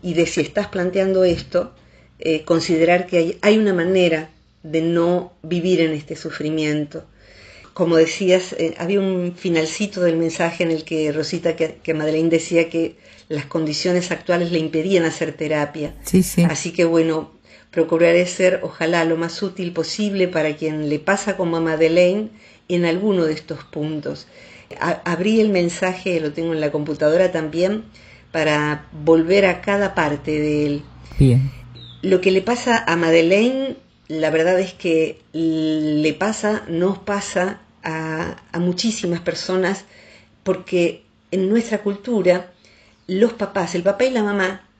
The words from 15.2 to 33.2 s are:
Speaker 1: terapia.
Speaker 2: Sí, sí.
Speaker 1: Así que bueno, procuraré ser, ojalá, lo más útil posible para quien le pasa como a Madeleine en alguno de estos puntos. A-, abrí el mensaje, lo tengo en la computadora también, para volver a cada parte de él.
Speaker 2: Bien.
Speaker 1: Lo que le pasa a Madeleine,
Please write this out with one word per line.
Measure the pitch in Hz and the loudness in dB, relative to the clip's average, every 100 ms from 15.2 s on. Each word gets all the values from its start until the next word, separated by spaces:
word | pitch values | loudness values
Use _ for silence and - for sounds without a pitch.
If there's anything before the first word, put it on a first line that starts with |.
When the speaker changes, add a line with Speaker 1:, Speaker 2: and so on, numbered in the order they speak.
| 156 | -6
Speaker 1:
terapia. | 151 151 151 147 156 151 - | -6 -2 -2 -2 -6 -10 -10
Speaker 2:
Sí, | - 185 | 0 2
sí. | 180 - | 2 2
Speaker 1:
Así | 170 156 175 | 2 0 -6
que | 170 | 0
bueno, | 170 165 160 160 151 - _ - _ | 2 4 2 0 -6 -18 _ -20 _
procuraré | - 160 165 170 170 175 | -2 0 4 4 4 2
ser, | - 185 190 | 2 2 2
ojalá, | 160 - 165 170 165 | -6 -4 0 0 0
lo | 165 | 0
más | 170 - | -4 -6
útil | 196 180 175 | -8 -6 -6
posible | 170 160 - 208 196 180 | -4 -6 -2 -2 0 0
para | 175 156 151 | 0 -2 -2
quien | 156 156 151 | -4 -4 -2
le | 147 | -2
pasa | 147 196 208 185 | 0 -2 -2 -4
como | 175 165 | -2 0
a | |
Madeleine | 165 156 160 170 180 202 214 - - - _ | -2 2 4 4 4 2 -4 -12 -20 -20 _
en | 175 | 0
alguno | 175 170 208 190 | 0 0 0 2
de | 160 | 0
estos | 156 - 151 | -2 -8 -14
puntos. | - 156 151 156 143 143 - - - - - - | -10 -8 -6 -6 -8 -10 -14 -20 -20 -20 -20 -6
A-, | 160 175 - | -4 -4 -4
abrí | 170 190 220 | -2 2 2
el | 214 | 4
mensaje, | 190 170 175 185 180 196 175 | 2 0 -2 -4 -4 -4 -2
lo | 151 | -2
tengo | 147 165 | -4 -4
en | 160 | -2
la | 151 | -2
computadora | 151 151 147 151 165 185 | -2 -4 0 2 4 2
también, | 170 156 156 185 214 - - - - - | 0 -4 -2 0 -2 -8 -20 -20 -20 -8
para | 165 156 151 147 147 - | -2 0 2 0 -4 -8
volver | 156 151 160 165 196 190 | -6 4 4 6 4 4
a | 175 | 0
cada | - 202 196 | -2 0 0
parte | 190 156 147 151 151 | 0 -2 -2 -4 -2
de | 151 147 147 | 0 0 0
él. | 143 - - - - | -2 -8 -20 -16 2
Speaker 2:
Bien. | 135 123 135 - - - - - | 4 4 0 -6 -20 -20 -20 -8
Speaker 1:
Lo | 190 185 | 0 2
que | 190 | 4
le | 190 | 2
pasa | 190 247 - 233 - | 0 -2 0 0 2
a | 170 | 0
Madeleine, | 165 165 | 4 4